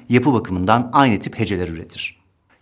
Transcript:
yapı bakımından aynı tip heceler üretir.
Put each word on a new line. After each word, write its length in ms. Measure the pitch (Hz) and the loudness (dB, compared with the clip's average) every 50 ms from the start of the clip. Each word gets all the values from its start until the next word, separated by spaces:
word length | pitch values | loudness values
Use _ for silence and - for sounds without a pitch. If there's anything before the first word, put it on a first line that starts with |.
| - - | -4 0
yapı 240 | 117 123 123 151 131 | 2 2 4 4 2
bakımından 560 | 107 - - 92 90 92 95 110 120 123 123 120 | 0 0 -2 -2 -2 2 2 2 2 2 2 2
aynı 260 | 147 139 127 104 92 | 2 4 4 2 0
tip 200 | - - - - | -2 -6 -6 -4
heceler 280 | 113 87 101 87 90 85 | -4 -2 -2 -4 -4 -6
üretir. 500 | 82 82 - - - - - - - _ _ _ _ _ _ _ _ _ | -8 -10 -14 -14 -12 -12 -12 -12 -12 _ _ _ _ _ _ _ _ _